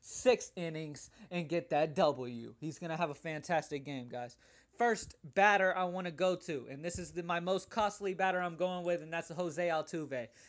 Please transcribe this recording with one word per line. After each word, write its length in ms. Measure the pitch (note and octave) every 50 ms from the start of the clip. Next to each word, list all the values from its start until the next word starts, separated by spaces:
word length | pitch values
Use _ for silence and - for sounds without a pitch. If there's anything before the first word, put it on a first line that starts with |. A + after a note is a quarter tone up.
six 500 | - - - - - B3+ A#3+ A#3+ - - -
innings, 520 | F#3 E3+ E3 D#3+ D#3+ D#3+ D3+ D3 - - - - - G#3+ -
and 180 | F3+ F3 E3+ C#3+
get 220 | E3 E3+ E3 -
that 240 | D#3+ D3 D#3 D#3+ C#3
W. 600 | F#3 E3 D3+ C3+ B2 B2+ B2 A#2+ A#2 A2+ A2+ A2+ _
He's 220 | D3 D#3+ D3 -
gonna 160 | F3 E3 D#3+
have 140 | D#3 F3 D3+
a 40 | C#3
fantastic 680 | - - E3 D#3 D3+ D3+ - F3 D#3 C#3+ - D3 C#3+ C3+
game, 240 | C#3+ C#3+ C3 B2 B2
guys. 280 | A#2+ B2 B2 A#2 - _ - - - - _ _ _
First 380 | - A#3+ A#3+ A3 F3 - - - _
batter 540 | - D3 - G3 G3 G#3 G3+ F#3+ F#3+ F#3 -
I 80 | F#3 F#3
wanna 260 | F3+ F3 F#3 F3+ F3
go 240 | D#3 C#3+ F#3 F#3 F3+
to, 320 | F3 - - D#3 C3 A#2 A#2+
and 160 | C3+ C#3 D#3+
this 140 | F3 F3 F3+
is 140 | F3 D#3
the, 100 | D#3 F3
my 160 | E3+ F3 F3 E3+
most 320 | E3+ F#3 G3 F#3 - -
costly 440 | - A#3 G#3 G3+ G3+ - G3+ F#3+ F#3
batter 260 | E3+ F#3+ F#3+ F#3 F3+
I'm 160 | F3+ F3 E3
going 260 | D#3+ F3+ F#3 F3+ F3+
with, 200 | F3 F3 F3 E3+
and 100 | D#3 D#3+
that's 180 | E3 E3 D#3+ -
Jose 380 | D#3+ E3 F3+ E3+ C#3+ E3+ F3 E3+
Altuve. 600 | D#3+ D#3 D3+ - - E3 D3+ C3+ C3+ B2 A#2 - _ - -